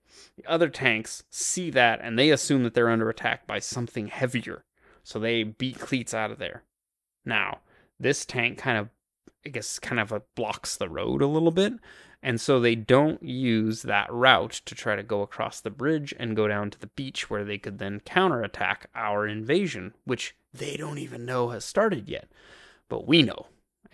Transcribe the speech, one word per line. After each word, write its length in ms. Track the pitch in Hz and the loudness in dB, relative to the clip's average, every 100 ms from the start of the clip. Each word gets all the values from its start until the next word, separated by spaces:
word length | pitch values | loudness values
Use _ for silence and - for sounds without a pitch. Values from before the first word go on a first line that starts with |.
| _ - - - | _ -20 -20 -14
The 100 | - | -2
other 220 | 165 165 | 2 2
tanks 560 | - 135 110 113 - - | 2 2 2 -2 -12 -12
see 400 | - - - 175 | -6 -4 -4 0
that, 280 | 131 120 - | 4 4 4
and 160 | 117 117 | 0 4
they 140 | 147 | 6
assume 320 | 139 - 139 | 6 4 2
that 120 | 120 | 4
they're 160 | 127 117 | 4 4
under 200 | 113 110 | 4 0
attack 360 | 113 117 123 - | 0 -2 -4 -4
by 120 | 101 | -6
something 480 | - - 117 - 104 | -6 -6 -6 -6 -8
heavier. 580 | - 127 123 107 85 _ _ _ _ | -4 -2 -2 -6 -12 _ _ _ _
So 160 | - 113 | -12 -4
they 240 | 113 117 | 0 0
beat 380 | 107 107 131 120 | -2 -4 -6 -6
cleats 340 | - 135 117 | -4 -4 -2
out 160 | 113 107 | -4 -4
of 80 | 113 | -6
there. 240 | 92 - - _ _ _ _ _ | -10 -10 -18 _ _ _ _ _
Now, 340 | - 110 98 - _ _ _ - | -4 -2 -2 -6 _ _ _ -4
this 260 | 127 139 | 0 0
tank 340 | - 131 120 - | -2 -2 -2 -2
kind 200 | 131 113 | -2 -2
of, 120 | 107 _ _ _ _ _ | -2 _ _ _ _ _
I 40 | - | -12
guess, 300 | 127 107 - | -10 -8 -8
kind 200 | - 120 | -4 -4
of, 140 | 104 | -2
uh, 80 | 107 - - | -4 -8 -6
blocks 400 | 110 - - - | -6 -6 -8 -6
the 120 | 95 | -6
road 340 | 82 104 135 | -4 -2 2
a 40 | 143 | 2
little 240 | 156 165 | 2 2
bit, 240 | 165 202 240 - - - _ | 4 2 0 -12 -20 -20 _
and 160 | 135 117 | -4 -2
so 220 | - 135 | 2 4
they 140 | 120 | 4
don't 480 | 113 107 127 151 - | 2 6 6 6 0
use 600 | 151 127 131 113 110 110 | -6 -2 2 2 2 -2
that 300 | - 101 101 | 0 0 0
route 480 | 120 127 113 113 - - | 4 6 8 4 -6 -12
to 80 | |
try 220 | - - 104 | -6 -2 -2
to 60 | |
go 200 | 104 104 | -2 -2
across 380 | 101 - 113 - | -2 -4 -6 -6
the 100 | 113 | -10
bridge 440 | 101 135 160 143 - | -4 0 0 -2 -6
and 180 | 117 110 | -2 2
go 100 | 107 | 2
down 240 | 104 104 | 2 -2
to 80 | - | -8
the 100 | 104 | -14
beach 420 | - 135 - - | -10 -8 -8 -6
where 140 | 104 | -4
they 120 | 101 104 | -4 -6
could 220 | - 98 | -8 -8
then 220 | 98 104 | -6 -8
counterattack 920 | - - 190 127 101 - 95 101 - | -2 2 2 2 -4 -4 -2 -2 -6
our 320 | 123 110 104 104 | -6 -2 0 -2
invasion, 680 | 107 110 165 190 107 92 - | -2 0 2 0 -4 -10 -10
which 320 | - 123 - - _ | -6 -6 -6 -12 _
they 240 | - 143 143 | -12 -8 -8
don't 220 | 151 147 | -8 -8
even 260 | 127 120 | -10 -10
know 240 | 120 127 120 | -4 -2 0
has 160 | 113 | -2
started 460 | - - 220 156 98 | -4 2 2 0 -6
yet. 180 | - - _ - - - _ - | -10 -12 _ -20 -20 -20 _ -8
But 180 | 117 107 | -4 6
we 140 | 170 | 8
know, 240 | 123 - - _ _ _ - | 8 2 -12 _ _ _ -6